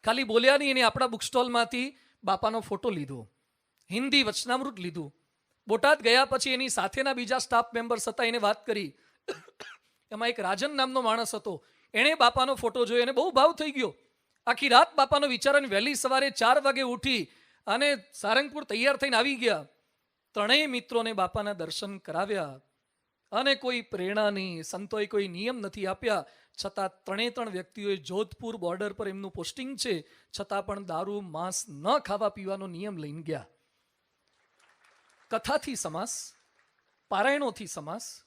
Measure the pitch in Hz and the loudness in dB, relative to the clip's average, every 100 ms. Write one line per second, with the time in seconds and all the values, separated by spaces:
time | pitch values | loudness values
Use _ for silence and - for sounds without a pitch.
0 | 214 240 247 220 254 277 285 262 233 262 | 0 0 2 4 6 6 4 4 4 4
1 | 254 226 - 254 247 240 233 247 262 - | 0 0 -2 0 2 2 0 -2 -6 -8
2 | _ _ 196 190 220 226 214 196 247 185 | _ _ -2 0 0 -2 -6 -4 -4 -4
3 | 143 135 110 _ _ _ _ _ _ 196 | -6 -10 -14 _ _ _ _ _ _ -6
4 | 269 285 226 208 240 254 277 214 175 165 | 2 2 2 -2 -2 -2 -2 -8 -10 -8
5 | 143 _ _ _ _ _ - 220 285 302 | -12 _ _ _ _ _ -2 2 4 4
6 | 226 240 269 262 269 254 262 - 190 269 | 6 6 4 0 0 -2 -2 -2 -2 0
7 | 269 254 233 254 - 233 233 233 233 233 | -2 -2 -2 -2 2 2 2 -4 -2 -2
8 | - 220 240 233 208 220 - 220 165 - | -2 0 0 2 2 0 -2 -4 -4 -10
9 | _ _ - - - _ - - _ _ | _ _ -12 -12 -12 _ -20 -20 _ _
10 | _ 214 233 233 190 196 277 285 262 262 | _ -4 -2 0 0 0 -2 0 0 0
11 | 233 226 226 214 220 170 _ _ _ 214 | 2 0 0 -4 -6 -10 _ _ _ 2
12 | 269 311 240 262 254 269 233 226 233 240 | 2 6 4 4 0 2 0 0 2 2
13 | 240 262 339 269 302 339 311 277 220 - | 2 2 2 6 6 6 -4 -2 -4 -6
14 | _ _ _ _ - 247 277 240 330 - | _ _ _ _ -2 0 6 8 8 4
15 | 269 285 285 247 269 285 269 196 247 285 | 4 4 2 2 4 4 2 0 0 -2
16 | 254 262 277 - 233 277 277 269 262 240 | 0 2 2 2 4 6 4 2 -2 -2
17 | 269 247 156 _ _ _ - 226 285 269 | 0 0 -2 _ _ _ -4 0 2 0
18 | - - 202 226 285 294 285 220 262 277 | -6 -8 2 2 0 -8 -6 0 2 2
19 | 277 233 262 262 233 175 143 _ _ _ | 2 2 2 2 0 0 -4 _ _ _
20 | _ _ _ - 208 277 302 247 240 233 | _ _ _ -4 4 4 4 -2 -2 -2
21 | 226 214 185 220 208 196 160 - 202 196 | 0 0 -2 -2 -4 -6 -6 -8 -8 -12
22 | - 160 196 202 156 135 _ _ _ _ | -6 -4 -2 -2 -4 -10 _ _ _ _
23 | _ _ _ 208 269 269 254 247 - 196 | _ _ _ -2 0 0 0 -4 -4 -6
24 | 180 208 208 202 190 165 160 175 196 214 | -2 0 0 0 -6 -8 -10 -10 -6 -4
25 | 208 208 196 175 220 254 202 208 190 185 | -2 -2 -2 -4 -6 -4 -8 -6 -6 -4
26 | 240 202 143 _ _ - 196 - 190 _ | 0 -2 -2 _ _ -10 -8 -4 -6 _
27 | - 196 240 240 226 185 180 - 202 190 | -8 -4 -4 -4 -8 -8 -10 -8 -4 -4
28 | 135 185 214 - 226 226 175 180 208 196 | -4 -6 -6 -8 -10 -6 -6 -4 -6 -6
29 | 208 190 196 - 165 - 262 269 254 202 | -8 -8 -10 -10 -10 -8 -10 -6 -2 -2
30 | - _ _ - 202 202 196 202 190 160 | -4 _ _ -12 -4 -4 -4 -8 -4 -4
31 | 190 208 190 156 180 180 - 143 170 285 | -4 -6 -8 -8 -6 -6 -8 -6 0 0
32 | - 202 214 202 190 196 190 170 202 185 | 0 -2 -2 -2 -8 -8 -8 -10 -10 -8
33 | 151 151 156 147 - _ _ _ _ _ | -10 -10 -6 -6 -8 _ _ _ _ _
34 | _ _ _ _ _ _ _ _ _ _ | _ _ _ _ _ _ _ _ _ _
35 | _ _ _ 220 226 294 294 233 170 160 | _ _ _ -4 0 -2 -2 -6 -6 -6
36 | 233 - - _ _ _ _ _ _ _ | -6 -8 -12 _ _ _ _ _ _ _
37 | _ 196 233 285 277 - 202 - 151 202 | _ 2 2 2 -2 -4 -10 -10 -10 -10
38 | - - | -12 -18